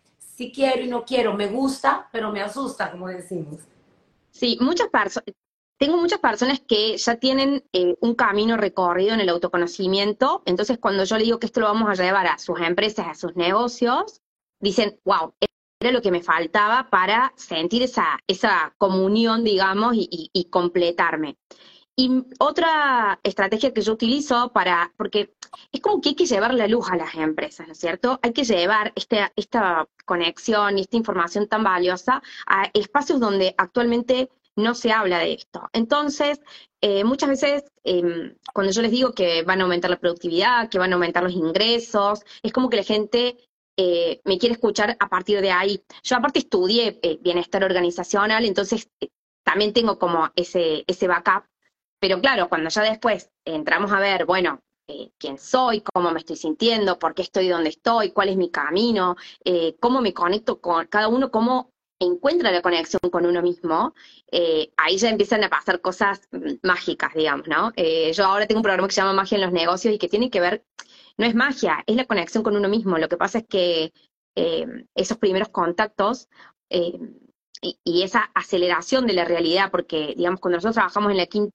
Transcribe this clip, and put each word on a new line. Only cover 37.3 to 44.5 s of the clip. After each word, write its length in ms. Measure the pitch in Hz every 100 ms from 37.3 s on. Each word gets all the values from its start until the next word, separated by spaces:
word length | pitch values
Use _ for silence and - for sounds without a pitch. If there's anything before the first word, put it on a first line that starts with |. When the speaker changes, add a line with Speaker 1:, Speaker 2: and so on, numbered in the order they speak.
| 269 285 285 285 _
Speaker 2:
em, 520 | - 180 175 170 - - -
cuando 180 | - 196
yo 80 | 202
les 80 | 233
digo 220 | 240 254
que 300 | 226 180 165
van 180 | 170 190
a 40 |
aumentar 260 | 180 175 180
la 100 | 180
productividad, 720 | 175 170 175 165 214 240 226
que 80 | 185
van 140 | 180
a 20 | 180
aumentar 260 | 170 170
los 100 | 180
ingresos, 880 | 180 160 185 220 233 233 208 202 208 - -
es 100 | 220
como 180 | 254 254
que 80 | 220
la 60 |
gente... 520 | 190 214 208 240 247 247 _ _ _ -
Eh, 440 | 180 170 170 -
me 140 | - 185
quiere 160 | 240